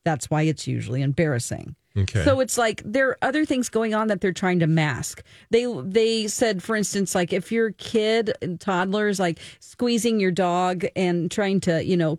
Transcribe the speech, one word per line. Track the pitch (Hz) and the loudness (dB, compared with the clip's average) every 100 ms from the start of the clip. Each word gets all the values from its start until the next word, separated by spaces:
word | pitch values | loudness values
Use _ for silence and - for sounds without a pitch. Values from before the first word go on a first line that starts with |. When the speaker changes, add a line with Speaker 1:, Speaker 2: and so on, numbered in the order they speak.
Speaker 1:
That's | 165 147 - | -2 -2 0
why | 156 | 0
it's | 156 147 - | 0 -2 -4
usually | 120 110 127 | -4 -4 -2
embarrassing. | 139 139 156 123 - - - - _ 104 | -2 0 0 0 -4 -8 -10 -18 _ -2
Speaker 2:
Okay. | 95 104 | -2 2
Speaker 1:
So | 277 269 | 2 2
it's | 262 - | 2 0
like | 226 - - | 0 -2 -2
there | 240 262 | 0 2
are | - | 0
other | 247 302 | 0 0
things | 311 262 233 | 2 0 0
going | 220 226 | 0 0
on | 214 220 | 2 2
that | 196 | 0
they're | 196 | 0
trying | 175 190 180 | 0 2 2
to | 160 | 4
mask. | 160 151 120 - - - - - | 4 2 0 -6 -12 -20 -20 0
They, | 226 247 190 | 0 2 -2
they | 185 208 226 226 208 | -2 2 2 2 -2
said, | - 226 190 | 0 0 0
for | 196 220 | -2 -2
instance, | 190 202 196 | -2 -2 -2
like, | 190 175 | 0 0
if | 185 - | -2 -2
your | 226 226 | -2 -2
kid | - - 220 214 226 220 - | -4 -4 0 2 2 0 -4
and | 156 165 | -6 -6
toddler | - 180 190 208 208 | -2 -2 0 0 0
is, | 190 | 0
like, | 180 160 - - | -2 -2 -10 -20
squeezing | - - 240 233 233 220 | -18 -4 0 2 2 2
your | 190 | 2
dog | 175 180 175 180 180 190 - | 2 2 2 0 0 -4 -2
and | 180 175 156 | 0 0 -2
trying | - 196 196 | -2 0 0
to, | - 160 | 2 0
you | - 180 | 2 2
know, | 160 | 2